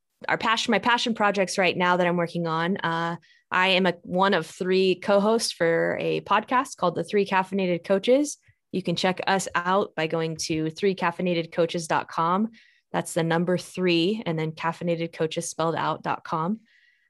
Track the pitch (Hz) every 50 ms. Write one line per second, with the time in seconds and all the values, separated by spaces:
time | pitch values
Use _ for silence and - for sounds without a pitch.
0 | _ _ _ - - - 147 - - 226 226 226 - 240 214 190 - 240 240 240
1 | - 247 226 - 208 202 190 202 185 180 - 202 185 170 - 170 180 180 180 180
2 | 180 175 175 175 170 165 - 170 170 165 160 165 165 175 196 - - 165 165 165
3 | 170 170 170 - _ _ _ _ _ - - 180 185 190 190 180 190 180 180 -
4 | - - 175 180 190 196 202 165 156 - - - 185 185 185 190 190 185 180 185
5 | - - 202 202 196 220 226 233 226 - - - 170 165 165 165 170 170 170 -
6 | 160 165 156 160 160 - 196 214 214 - 262 247 285 - - - 185 175 170 -
7 | 165 - 208 202 196 190 202 185 185 - 196 196 190 180 175 170 - - 196 196
8 | 196 240 254 285 294 294 - - _ _ _ _ _ _ - 185 - 180 170 -
9 | - 185 185 - - - 196 190 - - - 170 175 180 185 202 - - - 160
10 | 160 160 165 165 165 160 160 160 - - 160 156 156 160 156 - 202 196 185 -
11 | 185 170 170 - 180 180 175 170 165 165 - 180 165 165 - 175 160 - 160 143
12 | - - - 170 165 170 180 196 220 226 - - _ _ _ _ _ _ - 170
13 | 165 - - 170 165 165 165 170 175 180 180 170 - - - 185 185 180 170 170
14 | 165 190 220 220 - 170 160 160 156 160 160 - - 165 170 - 175 175 170 160
15 | 165 165 - - 165 160 - 170 165 - - - 160 165 156 - - 151 156 -
16 | - - 123 - - - 175 156 160 180 220 220 _ _ _ _ _ _ _ _
17 | _